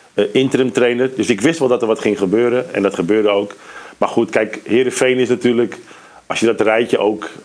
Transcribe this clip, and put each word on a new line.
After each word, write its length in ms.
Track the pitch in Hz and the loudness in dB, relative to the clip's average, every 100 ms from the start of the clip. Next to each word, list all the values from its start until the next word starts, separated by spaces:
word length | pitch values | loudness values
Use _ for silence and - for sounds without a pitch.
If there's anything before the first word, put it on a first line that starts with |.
| - | -8
eh, 100 | - 101 | -2 0
interim 400 | - 135 123 127 | 2 2 0 0
trainer. 380 | 110 120 120 131 131 | 2 0 2 -2 -2
Dus 140 | 101 | -2
ik 100 | 107 | 0
wist 180 | 135 160 | 0 0
wel 100 | 131 | 0
dat 120 | 123 | 2
er 60 | 110 | 0
wat 120 | 110 | 0
ging 180 | 110 101 | 0 0
gebeuren 560 | 95 107 120 123 - | 0 2 2 0 -2
en 80 | - | -2
dat 120 | 98 | -2
gebeurde 340 | 95 85 107 104 | 0 0 2 2
ook. 260 | 101 104 - - - - - | 0 -2 -10 -20 -20 -14 -4
Maar 100 | 101 | -2
goed, 220 | - 113 | 0 0
kijk, 300 | 117 110 - | 0 -2 -6
Heerenveen 540 | - 117 123 120 131 127 | -2 0 0 0 0 2
is 100 | 123 | 0
natuurlijk, 500 | 123 120 117 113 - - - - - - | 0 2 2 -2 -4 -20 -20 -20 -20 -8
als 140 | - | -2
je 60 | 113 | 0
dat 140 | 110 | 2
rijtje 380 | 107 110 120 127 | 2 2 2 2
ook, 300 | 101 107 - - | 0 -2 -8 -16